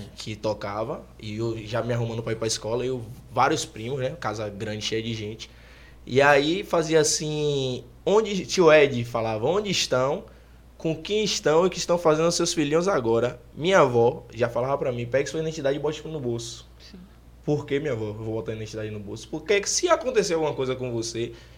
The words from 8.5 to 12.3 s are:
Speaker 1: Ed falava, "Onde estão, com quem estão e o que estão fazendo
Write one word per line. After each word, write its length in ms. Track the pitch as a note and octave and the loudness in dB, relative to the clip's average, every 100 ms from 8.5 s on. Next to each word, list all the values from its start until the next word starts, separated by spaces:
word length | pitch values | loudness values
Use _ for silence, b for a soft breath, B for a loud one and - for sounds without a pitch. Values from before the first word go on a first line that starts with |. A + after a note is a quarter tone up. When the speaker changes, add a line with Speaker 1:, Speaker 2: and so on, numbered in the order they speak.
| - D#3+ | 4 8
Speaker 1:
Ed 320 | D#3 C#3+ B2 A#2+ | 10 8 4 -2
falava, 420 | A#2+ A2+ A2 B2 | -2 -2 0 0
"Onde 240 | G3 G#3 | 0 0
estão, 540 | E3+ - B2+ C3+ F3 - B B B - - | -2 0 2 2 -2 -6 B B B -20 -8
com 180 | E3 D#3 | -4 -4
quem 280 | - G#3 | -2 -2
estão 400 | G#3 - D3 D#3+ | 0 0 4 4
e 40 | F#3 | 4
o 20 | |
que 80 | F3+ | 0
estão 180 | - F3 | -2 2
fazendo 320 | E3+ D#3 E3+ | 4 4 4